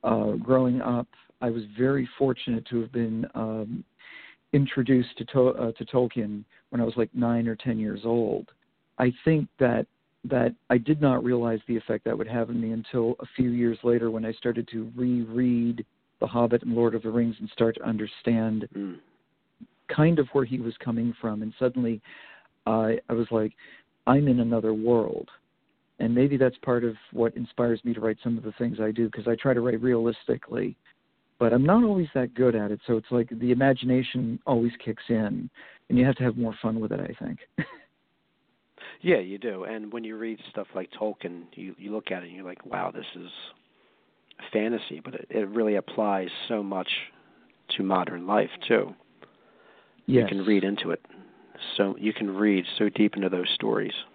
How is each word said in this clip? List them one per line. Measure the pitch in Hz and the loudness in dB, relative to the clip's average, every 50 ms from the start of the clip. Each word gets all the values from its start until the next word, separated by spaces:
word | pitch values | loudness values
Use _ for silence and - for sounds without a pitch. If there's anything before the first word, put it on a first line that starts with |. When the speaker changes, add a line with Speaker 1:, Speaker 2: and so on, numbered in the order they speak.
| - | 2
Speaker 1:
uh, | 107 113 110 107 107 104 | 2 2 2 2 0 -2
growing | 113 117 120 131 131 127 127 123 127 - | -2 0 2 4 4 4 4 2 0 0
up, | 120 120 120 120 _ _ _ _ _ _ _ | 0 -2 -2 -2 _ _ _ _ _ _ _
I | - 120 | -4 -4
was | 113 117 107 | -2 -4 -6
very | 104 104 110 123 131 139 139 127 123 - - | -8 -4 0 2 2 2 2 0 -4 -2 0
fortunate | 139 135 127 - - - 120 113 113 | 0 0 0 -2 -2 -4 -4 -4 -4
to | - 123 117 | -4 -4 -4
have | 113 117 - | -4 -2 -2
been, | 120 117 110 110 113 117 - - | -2 -2 -2 -2 -4 -6 -6 -6
um, | 117 113 110 110 110 107 107 120 120 - _ _ _ - - - - - - - _ _ _ - | -6 -6 -4 -4 -6 -6 -6 -8 -10 -10 _ _ _ -20 -20 -20 -20 -20 -20 -20 _ _ _ 2
introduced | 143 139 135 - - 127 113 135 123 120 - - - | 2 2 2 0 -2 2 4 4 4 4 2 -4 -12
to | - | -12
Tol-, | - - 139 123 131 127 - | -2 2 4 4 4 4 2
uh, | 120 113 113 | -2 -4 -4
to | - 117 | -6 -10
Tolkien | - - 131 123 117 - 123 110 104 104 104 104 _ _ _ _ _ | -2 2 2 2 2 0 -4 -4 -4 -6 -8 -10 _ _ _ _ _
when | - 120 | -2 -2
I | 117 | -2
was, | 113 113 | 0 0
like, | 123 113 110 _ | -2 -2 -2 _
nine | 123 123 117 117 117 117 117 | 0 0 2 2 2 0 -2
or | 113 | -4
ten | 107 - 135 117 110 | -4 -4 -4 -2 -2
years | 107 107 104 101 104 | -2 -4 -4 -4 -2
old. | 117 117 120 117 104 - 95 - _ _ _ _ _ _ _ _ _ _ - | 0 2 2 2 0 0 -4 -6 _ _ _ _ _ _ _ _ _ _ 0
I | 127 123 123 - - | 2 2 2 2 2
think | 165 165 151 147 - _ _ | 2 4 4 2 -2 _ _
that, | 139 123 117 113 - _ _ _ _ _ _ _ _ | 2 2 2 0 -2 _ _ _ _ _ _ _ _
that | 131 135 123 120 120 117 _ _ _ | -2 0 2 2 2 0 _ _ _
I | 123 123 | 2 2
did | 113 143 156 151 | 4 2 0 4
not | 151 139 127 123 - | 4 4 4 4 2
realize | 123 123 120 117 117 113 107 - | 0 0 0 2 0 -2 -2 -2
the | - 120 | -4 -4
effect | 110 - - 117 107 _ | -4 -2 -2 -4 -2 _
that | 113 113 | -4 -4
would | 107 107 110 | -4 -4 -4
have | 117 120 117 113 | -2 -2 -2 -2
on | 120 117 | -2 -4
me | 117 110 | -2 -2
until | 113 113 113 - - 127 113 113 127 - | -4 -4 -6 -4 -2 0 0 0 0 -2
a | - | -8
few | - - - 127 123 | -14 -2 0 0 2
years | 120 120 120 117 117 113 - | 2 2 2 2 0 2 2
later | 120 120 120 117 117 | 2 4 4 2 0
when | 110 110 113 | -2 -2 -4
I | 113 110 | -4 -6
started | - - 123 117 117 117 - | -4 -2 -2 -2 -2 -4 -4
to | - 113 110 110 120 | -6 -8 -8 -8 -6
reread | 123 127 123 123 123 117 113 113 123 127 123 123 120 117 117 117 117 110 _ _ _ _ _ _ _ | -2 0 2 2 0 0 -2 0 0 2 4 4 2 2 0 -2 -2 -6 _ _ _ _ _ _ _
The | - | -4
Hobbit | 113 110 120 120 113 120 117 - | -2 0 0 2 4 2 2 0
and | 120 117 | 0 2
Lord | 117 120 117 113 | 4 4 2 2
of | 113 110 | 0 -4
the | 113 | -2
Rings | 110 120 120 117 110 104 | 0 2 0 0 0 -4
and | 107 104 | -10 -12
start | - - 113 113 113 | 0 2 2 2 2
to | - - | 0 -4
understand | 113 113 107 107 104 - - - 120 117 113 110 113 110 110 107 - - | -4 -2 -2 -4 -6 -8 -6 0 2 2 2 2 0 0 -2 -4 -6 -8
Speaker 2:
Mm. | 98 101 95 87 78 _ _ _ _ _ _ _ _ _ _ _ _ - _ _ _ _ - | -8 -8 -6 -8 -12 _ _ _ _ _ _ _ _ _ _ _ _ -20 _ _ _ _ -6
Speaker 1:
kind | - - 151 165 170 151 | 2 4 4 6 6 4
of | 139 131 | 2 2
where | - 143 131 | 2 0 0
he | 117 127 123 | 0 -2 -6
was | 113 117 113 - | -4 -6 -8 -8
coming | - 131 113 117 117 120 113 | -6 -4 -2 -2 -2 -2 -4
from. | - - 113 107 104 110 | -4 -4 -4 -4 -4 -6
And | 110 110 - | -8 -6 -2
suddenly, | 131 127 127 127 123 117 117 107 _ - - - - - - - _ _ _ _ _ | -2 0 0 0 -2 -2 -2 -4 _ -16 -20 -20 -20 -20 -20 -20 _ _ _ _ _
I, | 110 110 113 110 110 113 113 - - | 0 0 2 2 2 0 -2 -2 -2
I | 120 | -2
was | 113 117 - | -2 -2 0
like, | 117 113 110 107 - _ - - - - _ _ _ _ _ | 0 0 0 0 -4 _ -20 -20 -20 -20 _ _ _ _ _
"I'm | - 160 165 147 143 | 4 6 6 6 6
in | 127 123 | 4 4
another | 117 117 117 113 107 110 110 | 4 2 2 2 2 2 0
world." | 107 110 117 120 117 107 - - - - - - - _ _ _ _ _ _ _ _ _ _ _ _ | 2 2 4 4 4 4 2 -2 -6 -8 -10 -16 -20 _ _ _ _ _ _ _ _ _ _ _ _
And | 123 113 117 | -2 2 4
maybe | 123 131 143 143 127 | 4 4 4 4 4
that's | 135 127 120 - | 2 2 2 -2
part | - - 123 120 117 | -2 0 0 2 2
of | 117 110 - - _ - | 0 -4 -4 -14 _ -2
what | - 117 117 - | 0 0 0 0
inspires | - 123 - - - 120 120 117 110 _ | -4 -8 -8 -2 0 0 2 2 0 _
me | 123 117 | -4 -4
to | 113 | -2
write | 107 113 110 - - | 0 -2 -2 -2 -2
some | 123 117 113 | -4 -4 -2
of | 113 | -4
the | 110 104 | -8 -6
things | - 120 120 120 107 | -4 -4 -4 -2 -2
I | 110 107 107 | -2 -2 0
do, | 117 117 110 | 0 0 -2
'cause | - 117 101 117 | -2 -4 -2 -2
I | 117 | -2
try | 113 - 139 131 | 0 2 2 2
to | 123 | 2
write | 117 123 120 113 117 | 2 0 0 0 2
realistically, | 127 123 117 113 117 117 - - - 127 - - - - 120 - 101 - _ _ _ _ _ _ _ _ _ _ _ _ _ | 2 2 4 2 0 -2 -2 -2 -4 -4 -4 -4 -8 -6 -4 -4 -4 -6 _ _ _ _ _ _ _ _ _ _ _ _ _
but | 120 117 113 | 2 4 4
I'm | 123 135 | 4 6
not | 156 190 226 240 | 6 6 6 6
always | 220 208 190 175 151 - | 4 4 2 0 0 -2
that | 135 127 120 - | -2 -4 -2 0
good | - 131 127 117 | 2 2 4 4
at | 110 104 101 | 2 0 -2
it. | 104 - _ | -4 -6 _
So | - 117 | -2 -2
it's | 110 - - | -2 0 0
like | 123 120 117 117 | 0 0 0 0
the | 117 113 120 123 123 | -4 -4 0 2 2
imagination | 123 135 139 135 131 - 127 127 127 127 - - 127 120 117 117 - _ | 4 4 4 4 2 2 2 2 2 2 0 -4 -4 -2 -2 -4 -6 _
always | - 135 117 113 117 117 | 0 2 2 2 0 -2
kicks | - - 117 110 - - - | -4 -8 -8 -8 -8 -4 -2
in, | 117 110 110 104 104 - - - _ - - - - - _ _ | 0 0 0 0 -2 -4 -6 -10 _ -18 -20 -20 -20 -20 _ _
and | - 123 | 2 4
you | 123 | 4
have | 135 131 | 4 4
to | - 131 | 2 0
have | 123 113 120 | 0 0 0
more | 120 113 104 | -2 -4 -4
fun | - - 113 110 113 | -4 -4 -2 -2 -2
with | 110 107 110 | -2 -2 -4
it, | 101 | -4
I | - - - - - | -4 -6 -10 -10 -8
think. | - 233 - - _ _ - | -10 -10 -10 -14 _ _ -8
<laughs> | - - - - - _ _ _ _ _ _ _ _ _ _ _ _ _ _ _ _ _ _ - - - - - | -8 -8 -10 -20 -20 _ _ _ _ _ _ _ _ _ _ _ _ _ _ _ _ _ _ -20 -20 -20 -20 -6
Speaker 2:
Yeah, | - 175 180 123 | 0 2 2 2
you | 92 92 98 | 2 -2 -10
do. | 101 110 117 101 95 92 | -8 -8 -8 -6 -6 -8
And | 98 110 110 107 104 110 | -8 -8 -10 -10 -10 -10
when | 120 113 | -10 -10
you | 110 110 | -10 -10
read | 110 113 113 110 107 - - | -8 -8 -8 -8 -10 -14 -12
stuff | - 110 98 _ - | -10 -10 -10 _ -10
like | 95 92 - - | -10 -10 -10 -8
Tolkien, | - 107 107 101 _ - 90 87 87 85 - - | -6 -6 -6 -6 _ -12 -12 -12 -12 -16 -18 -18
you, | - 95 95 - - | -14 -14 -14 -14 -14
you | 95 101 104 | -12 -10 -10
look | 110 - - | -8 -8 -8
at | 98 90 87 | -8 -8 -10
it | 87 | -14
and | 87 | -16
you're | 92 95 | -16 -16
like, | 90 90 - - | -16 -16 -16 -12
"Wow, | 92 - 92 92 90 | -10 -8 -6 -6 -6
this | - - - - - | -8 -10 -14 -14 -16
is | 90 87 82 - - - - - _ _ _ _ _ _ _ _ _ _ _ _ _ _ _ - _ - - | -16 -18 -16 -18 -18 -18 -20 -20 _ _ _ _ _ _ _ _ _ _ _ _ _ _ _ -20 _ -18 -4
fantasy," | - 110 107 113 120 107 - - - 78 - | -4 -2 -2 0 -2 -4 -6 -10 -14 -14 -14
but | 131 - | -14 -14
it, | - - _ | -14 -14 _
it | 110 110 104 98 | -4 -4 -4 -2
really | 104 117 113 107 104 | -2 0 0 2 0
applies | 98 - - - - 107 104 101 95 92 85 - - - - | 0 -2 -4 -4 -2 -2 0 0 -2 -4 -6 -10 -12 -8 -6
so | 117 107 104 | -4 -4 -4
much | 98 98 92 90 - - - - - _ _ _ _ _ _ _ _ _ _ _ _ - | -4 -6 -6 -4 -4 -6 -6 -6 -12 _ _ _ _ _ _ _ _ _ _ _ _ -4
to | - 98 | -2 0
modern | 95 95 92 85 - - 87 87 | 0 2 0 0 -2 -6 -8 -4
life, | 92 104 104 107 - - - - | 0 2 2 2 0 -4 -12 0
too. | - 117 110 101 - - _ _ _ _ _ - _ _ _ _ _ _ _ _ - _ _ _ _ _ _ _ | 2 2 2 2 -2 -8 _ _ _ _ _ -20 _ _ _ _ _ _ _ _ -20 _ _ _ _ _ _ _
Speaker 1:
Yes. | - 131 123 113 | 4 4 6 6
Speaker 2:
You | 98 98 98 | 4 0 -2
can | 95 | 2
read | 101 107 98 92 | 4 4 4 4
into | 98 101 98 - - | 2 -2 -2 -4 -4
it. | 82 - _ - - - - - _ _ - _ _ - - - - | -4 -6 _ -14 -20 -20 -20 -20 _ _ -20 _ _ -16 -14 -10 0
So | - 101 98 - - | 0 0 0 0 -2
you | - 107 107 | -4 -4 -2
can | - 110 101 95 | -2 -4 -4 0
read | 95 107 107 101 95 87 - - - | 2 2 4 4 2 0 -2 -2 -2
so | 110 104 | -2 -2
deep | - - 107 104 - | 2 4 2 2 2
into | 104 98 92 | 0 -2 0
those | 92 90 90 90 | 0 -2 -2 -2
stories. | - - - 110 113 107 104 101 - - - - _ | -2 -2 0 0 0 0 -2 -4 -6 -10 -12 -14 _